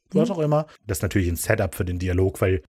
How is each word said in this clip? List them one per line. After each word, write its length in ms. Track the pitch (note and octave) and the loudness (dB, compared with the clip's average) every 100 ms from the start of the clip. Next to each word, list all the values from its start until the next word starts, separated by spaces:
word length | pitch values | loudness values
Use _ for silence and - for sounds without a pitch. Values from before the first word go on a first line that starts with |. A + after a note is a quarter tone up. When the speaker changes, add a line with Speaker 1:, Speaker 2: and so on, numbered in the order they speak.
| _ | _
Speaker 1:
was 180 | - A#3 | 0 0
Speaker 2:
Mhm. 60 | F#3 | 0
Speaker 1:
auch 40 | |
immer. 260 | D3+ D3+ D#3 - - | 2 0 0 -8 -6
Das 120 | G#2 | -4
ist 40 | |
natürlich 240 | G2 G2+ F2+ | 0 0 0
ein 60 | E2+ | 0
Setup 400 | - - F#2+ - | 0 0 0 -2
für 100 | F2+ | -4
den 140 | F2+ | -4
Dialog, 400 | F#2 F2 F#2+ - | -2 0 0 0
weil 220 | G2 F#2 | 0 0